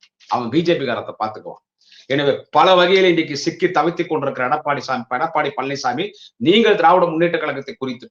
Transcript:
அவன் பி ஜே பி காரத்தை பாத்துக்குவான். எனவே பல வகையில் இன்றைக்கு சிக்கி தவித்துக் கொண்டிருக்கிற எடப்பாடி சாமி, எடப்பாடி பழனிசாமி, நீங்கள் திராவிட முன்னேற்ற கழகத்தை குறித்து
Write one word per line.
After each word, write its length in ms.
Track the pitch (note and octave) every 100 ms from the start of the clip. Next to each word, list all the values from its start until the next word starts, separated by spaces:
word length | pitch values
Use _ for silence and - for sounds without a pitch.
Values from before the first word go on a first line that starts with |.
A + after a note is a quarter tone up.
| _ _ -
அவன் 200 | A#3 A#2
பி 120 | D3+
ஜே 120 | E3+ D#3+
பி 100 | B2
காரத்தை 280 | G#2 F#2+ -
பாத்துக்குவான். 480 | A2 F2+ E2 - _ _ _ - -
எனவே 220 | C#3 C#3+ B2+ -
பல 160 | D3 F3+ F#3
வகையில் 320 | F3 F#3+ F#3
இன்றைக்கு 260 | E3 D3 C#3+
சிக்கி 300 | E3 D#3+ F3+
தவித்துக் 400 | D3+ D#3+ E3+ E3
கொண்டிருக்கிற 340 | D3 C#3 B2 B2+
எடப்பாடி 360 | D3+ D3 C3+ B2+
சாமி, 180 | A#2+ A#2
எடப்பாடி 400 | B2 E3 D3+ D3+
பழனிசாமி, 520 | - C3+ C#3 C3 B2+ G#3 - - -
நீங்கள் 360 | C3+ A3 G#3+ G3
திராவிட 260 | G3+ F#3 E3+
முன்னேற்ற 320 | D#3+ E3+ E3+
கழகத்தை 340 | D3+ C#3 C3+
குறித்து 320 | A#2 C3 B2+ A#2